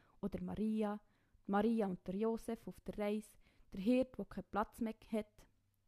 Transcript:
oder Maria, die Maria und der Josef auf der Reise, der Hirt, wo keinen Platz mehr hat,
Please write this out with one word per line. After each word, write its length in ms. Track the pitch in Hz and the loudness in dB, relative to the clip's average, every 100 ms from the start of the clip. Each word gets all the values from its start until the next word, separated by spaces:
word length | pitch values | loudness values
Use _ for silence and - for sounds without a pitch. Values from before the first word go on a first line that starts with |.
| _ _ | _ _
oder 220 | 202 180 | -6 -4
Maria, 580 | 180 180 220 214 208 214 - _ _ _ - | -4 -2 0 0 0 -4 -10 _ _ _ 0
die 40 | |
Maria 360 | 202 220 226 196 | 2 4 2 0
und 180 | 180 - | -2 -6
der 100 | 185 | -2
Josef 500 | 220 226 - 226 - | 0 -2 -4 -8 -8
auf 140 | - | -12
der 180 | - 208 | -8 -4
Reise, 380 | 208 214 - - - - - | -2 -2 -4 -16 -20 -20 -12
der 80 | 196 | -2
Hirt, 380 | 190 254 254 - | 4 4 4 -4
wo 60 | |
keinen 260 | 196 - - | -10 -10 -4
Platz 300 | 196 220 - | -2 -2 -4
mehr 140 | 220 - - | -6 -6 -4
hat, 340 | 220 208 - - _ _ _ | -4 -4 -10 -20 _ _ _